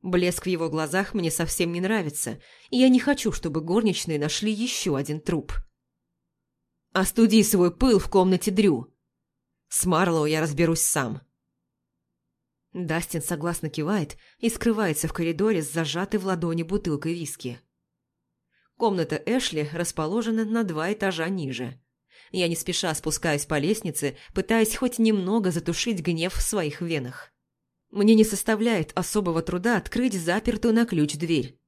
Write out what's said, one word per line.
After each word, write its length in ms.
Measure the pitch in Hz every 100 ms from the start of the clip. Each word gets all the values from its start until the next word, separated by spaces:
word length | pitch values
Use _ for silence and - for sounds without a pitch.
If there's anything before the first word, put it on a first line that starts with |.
Блеск 440 | 185 180 180 175 -
в 40 |
его 200 | 175 165
глазах 440 | 156 156 180 196
мне 160 | 214 165
совсем 440 | - 165 - 170
не 80 | 170
нравится, 580 | 185 220 160 143 - - - - -
и 80 | 247
я 100 | 262
не 120 | 254
хочу, 320 | 262 277 220
чтобы 280 | - 165 151
горничные 560 | 160 190 220 180 - 151
нашли 340 | 147 - 208
еще 440 | 208 240 - - 139
один 240 | 131 151
труп. 340 | - 165 - - - _ _ _ _ _ _ _ _ _ _ _ _
«Остуди 500 | 180 190 - 226 220
свой 320 | 214 196 175 170
пыл 240 | 262 214
в 100 | -
комнате 400 | 196 185 185 -
Дрю. 440 | 185 202 135 127 _ _ _ _ _ _ _ _
С 180 | - 175
Марлоу 400 | 165 185 165 151
я 140 | 156
разберусь 400 | 156 143 165 165
сам». 400 | - - 127 120 _ _ _ _ _ _ _ _ _ _ _ _ _ _ _
Дастин 500 | 180 175 160 170 165
согласно 480 | 147 170 165 170 160
кивает 480 | 156 151 208 160 - _ _
и 120 | 233
скрывается 580 | 226 240 214 214 151 160
в 60 |
коридоре 480 | - 170 160 208 202
с 100 | 147
зажатой 480 | 165 160 143 196 220
в 60 | 190
ладони 380 | 185 170 165
бутылкой 500 | 165 196 175 143 160
виски. 460 | 175 151 - 127 120 _ _ _ _ _ _ _ _ _ _ _ _
Комната 440 | 233 190 160 151 -
Эшли 440 | 247 254 156 147
расположена 720 | 165 170 - 156 208 226 220 220
на 180 | 226
два 300 | 214 156 165
этажа 340 | 208 202 165 165
ниже. 540 | 190 143 120 123 127 _ _ _ _ -
Я 160 | - 175
не 80 | 165
спеша 380 | - 175 185 151
спускаюсь 500 | - 151 170 147 -
по 120 | 151
лестнице, 580 | 147 214 175 147 143 131 -
пытаясь 420 | - 190 226 220 -
хоть 220 | 254 240
немного 540 | 226 214 185 220 190
затушить 480 | 165 165 165 - 202
гнев 340 | 160 165 170
в 80 | -
своих 400 | - 208 156 143
венах. 520 | 170 160 123 123 - _ _ _ _ _ _
Мне 220 | 202 208
не 100 | 220
составляет 680 | 214 196 - 220 226 220 156 -
особого 460 | 180 214 185 165
труда 360 | 165 180 196 226
открыть 360 | - - 254
запертую 600 | 202 165 185 226 220 240
на 120 | 220 233
ключ 300 | 170 147 151
дверь. 440 | 165 160 127 -